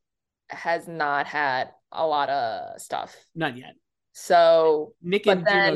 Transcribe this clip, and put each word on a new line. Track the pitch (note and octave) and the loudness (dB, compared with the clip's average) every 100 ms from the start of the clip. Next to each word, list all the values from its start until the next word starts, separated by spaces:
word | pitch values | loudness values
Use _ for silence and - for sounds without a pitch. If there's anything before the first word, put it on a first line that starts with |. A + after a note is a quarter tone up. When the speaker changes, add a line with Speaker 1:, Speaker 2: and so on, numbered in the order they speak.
| _ _ _ _ - | _ _ _ _ -20
Speaker 1:
has | C#3+ F3 E3+ F3 | -10 -4 -4 -4
not | E3 D3 C#3+ C3+ | -6 -2 -2 -2
had | D3 C#3+ C3 C3+ - _ | -2 -2 -2 -6 -12 _
a | - D#3+ | -4 -2
lot | D3 C#3 | 0 0
of | C#3 A#2 G2 - - | -2 -4 -6 -10 -14
stuff. | - - - - _ E3 | -10 -10 -10 -14 _ -6
Speaker 2:
Not | D#3 B2 | -4 -4
yet. | D3 - _ _ _ | -14 -20 _ _ _
Speaker 1:
So, | - - F3 E3 E3 D#3+ D3+ D3+ - | -14 2 4 6 6 4 2 -2 -10
Speaker 2:
Nick | E3+ G3+ G#3 | -4 0 2
Speaker 1:
but | F#3 | 2
Speaker 2:
and | F3+ | 2
Juno, | G3 G3 | 2 2